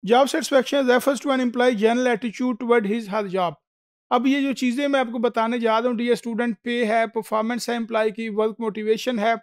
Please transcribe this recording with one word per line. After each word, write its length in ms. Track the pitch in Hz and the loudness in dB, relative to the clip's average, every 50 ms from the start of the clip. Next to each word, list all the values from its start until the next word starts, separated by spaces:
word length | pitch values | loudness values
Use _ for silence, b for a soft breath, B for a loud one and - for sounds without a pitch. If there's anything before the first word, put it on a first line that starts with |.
| - | 0
Job 260 | 190 233 247 277 254 | 4 4 4 4 4
satisfaction 580 | - 320 247 - 277 262 233 - - 285 277 247 | 2 -4 -2 2 2 2 2 2 0 0 2 4
refers 320 | 240 254 - 277 285 226 | 2 4 4 2 0 0
to 80 | - 294 | -2 -2
an 120 | 269 254 254 | 0 0 0
employee 320 | 247 220 247 240 254 247 | -2 0 2 2 2 2
general 320 | 202 208 220 233 247 254 247 | 2 2 2 2 2 2 0
attitude 500 | 240 214 - 240 190 - 254 254 247 208 | 0 0 -2 -8 -6 -2 -2 -2 -2 -2
toward 300 | 254 226 233 240 208 196 | 0 2 2 2 2 0
his 180 | 208 233 226 196 | -2 -4 -4 -4
her 120 | 190 220 208 196 | -4 -4 -4 -2
job। 260 | 175 190 180 170 151 _ _ _ _ _ _ _ _ _ _ _ | -2 -2 -2 -2 -4 _ _ _ _ _ _ _ _ _ _ _
अब 140 | 247 247 240 269 | 0 2 4 2
ये 140 | 269 285 | 2 2
जो 100 | 277 277 254 | 2 0 -2
चीज़ें 340 | - 262 247 233 262 285 285 | 0 0 0 0 0 0 0
मैं 120 | 277 269 | 2 2
आपको 200 | 254 240 226 254 | 0 0 -2 -2
बताने 400 | 226 240 - 233 226 226 240 247 | -2 0 0 0 -2 0 -2 0
जा 180 | 233 220 220 220 | 0 2 2 2
रहा 80 | 233 247 | 2 0
हूँ, 80 | 247 214 | -2 -2
डियर 180 | 240 240 240 | 0 0 0
स्टूडेंट, 420 | - - 233 233 208 240 240 220 _ _ | 0 -2 -6 -4 -2 -2 -2 -4 _ _
पे 200 | 240 240 240 247 | -4 -2 -2 0
है, 200 | 208 220 226 226 220 | 0 2 0 0 0
परफॉर्मेंस 640 | 220 233 208 - 220 220 220 226 247 233 - - | _ -6 -6 -2 -2 -2 -2 -2 -4 -4 -4 -4
है 60 | 240 | -4
एम्प्लॉय 360 | 240 226 214 226 220 220 220 | -4 -4 -2 -2 0 0 0
की, 160 | 208 - 226 226 | -2 -4 -8 -6
वर्क 240 | 208 208 214 220 214 _ | -2 0 0 0 0 _
मोटिवेशन 600 | 233 220 185 220 214 214 220 214 - 254 247 220 | -6 -6 -4 -4 -2 0 -2 0 0 -2 -2 0
है 160 | 202 226 233 220 | 0 0 0 -2